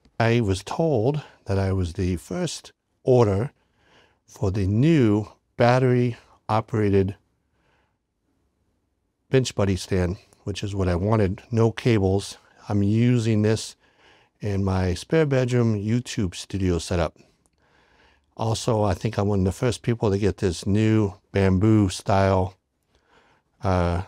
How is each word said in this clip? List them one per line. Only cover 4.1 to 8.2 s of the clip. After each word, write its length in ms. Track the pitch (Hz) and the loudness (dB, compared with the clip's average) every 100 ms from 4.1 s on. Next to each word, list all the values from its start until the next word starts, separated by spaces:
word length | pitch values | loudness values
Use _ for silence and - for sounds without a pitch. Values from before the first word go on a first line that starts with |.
| _ _ | _ _
for 240 | - 101 | -6 -4
the 160 | 98 95 | -2 -2
new 600 | 104 147 165 117 104 104 - _ - | 0 2 4 4 2 -2 -12 _ 0
battery 600 | 120 127 127 123 123 113 _ _ - | 2 4 2 2 0 -4 _ _ -4
operated 640 | 110 110 113 104 98 95 101 _ _ _ _ _ _ _ _ _ _ | -2 -2 -2 2 2 2 -4 _ _ _ _ _ _ _ _ _ _